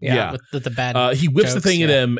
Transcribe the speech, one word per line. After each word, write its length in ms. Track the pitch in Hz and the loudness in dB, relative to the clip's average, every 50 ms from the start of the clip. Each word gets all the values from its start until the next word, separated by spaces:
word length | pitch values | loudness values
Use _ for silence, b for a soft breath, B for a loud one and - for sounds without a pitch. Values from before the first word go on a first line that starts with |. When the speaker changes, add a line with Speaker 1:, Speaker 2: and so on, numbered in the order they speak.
Speaker 1:
Yeah. 140 | - - 127 | -4 -2 0
Speaker 2:
yeah. 180 | 123 107 87 101 | 0 0 -2 -6
Speaker 3:
With, 80 | 123 - _ - | -10 -12 _ -10
with 100 | 143 131 | -8 -8
the 60 | 131 | -6
bad 260 | 117 120 127 123 123 | -6 -4 -6 -2 -2
Speaker 2:
Uh, 140 | 123 123 123 | 0 0 0
he 180 | 131 135 156 170 | 0 0 0 0
whips 220 | 131 156 214 - - | 2 2 2 2 2
the 40 | 220 | 0
Speaker 3:
jokes, 60 | 165 | 0
Speaker 2:
thing 160 | 196 185 170 165 | 0 2 2 2
at 80 | 156 | 2
Speaker 3:
yeah. 120 | 143 135 127 | 2 2 2
Speaker 2:
him, 160 | 123 120 120 | 0 -2 -4